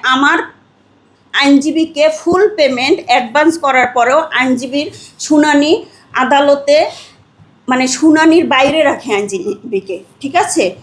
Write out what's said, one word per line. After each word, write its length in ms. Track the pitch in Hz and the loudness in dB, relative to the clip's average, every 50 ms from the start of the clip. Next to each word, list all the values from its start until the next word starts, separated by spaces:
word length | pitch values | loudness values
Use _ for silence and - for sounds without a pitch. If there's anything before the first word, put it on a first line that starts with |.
| - | -2
আমার 360 | 254 262 262 285 294 330 - - - - _ _ _ _ _ _ _ _ _ _ _ _ _ _ _ - | -2 0 2 2 2 0 0 -4 -6 -12 _ _ _ _ _ _ _ _ _ _ _ _ _ _ _ -4
আইনজীবীকে 760 | 214 277 277 285 277 277 311 277 320 320 320 - 285 294 311 | 0 2 4 4 4 2 0 -2 -2 -2 -2 -2 0 0 0
ফুল 340 | 311 - - 339 349 370 403 415 - | 0 -2 -2 -2 0 2 2 0 0
পেমেন্ট 420 | - 294 262 254 247 247 277 339 330 - | 0 0 0 0 0 0 0 0 0 0
অ্যাডভান্স 520 | - 240 269 247 226 226 294 302 320 320 330 | 0 0 0 0 0 0 0 2 2 0 0
করার 280 | - 277 262 254 247 | 0 0 0 0 0
পরেও 320 | 247 - 247 233 247 269 311 | 0 0 0 0 2 2 0
আইনজীবীর 720 | 320 - - 247 254 262 254 240 254 247 254 285 302 359 - - - - - - | -2 -2 -2 -2 -2 -2 -2 -2 -4 -4 -4 -4 -6 -6 -10 -16 -20 -20 -18 -10
শুনানি 640 | - - 302 302 302 302 294 285 285 302 339 453 - - _ _ _ _ - | -4 -2 0 0 2 2 2 2 2 2 0 -2 -4 -8 _ _ _ _ -4
আদালতে, 760 | - 262 240 269 277 285 285 285 285 - 285 285 302 359 - - - - - _ _ _ _ _ _ _ _ _ _ _ - | -4 -2 0 2 2 2 2 0 0 2 2 2 2 2 0 -6 -12 -20 -20 _ _ _ _ _ _ _ _ _ _ _ -4
মানে, 200 | 254 254 254 254 | -2 -2 -2 -2
শুনানির 560 | - - 302 320 302 311 320 330 320 339 311 | -2 0 2 4 4 4 4 4 4 4 2
বাইরে 380 | 240 277 262 277 277 294 320 302 | 2 2 2 2 2 2 2 0
রাখে 320 | 277 - - - 247 214 | 0 0 -4 -6 -6 -4
আইনজীবীকে, 840 | 196 208 196 196 185 170 208 - - - 254 220 190 185 - 185 185 - - _ - | -4 -4 -4 -6 -6 -6 -6 -8 -10 -10 -8 -8 -8 -6 -8 -12 -12 -14 -18 _ -14
ঠিক 160 | - 277 277 | -8 -4 -2
আছে? 380 | 349 403 - - 330 220 180 - - | -2 -2 -2 -2 -2 -2 -2 -4 -8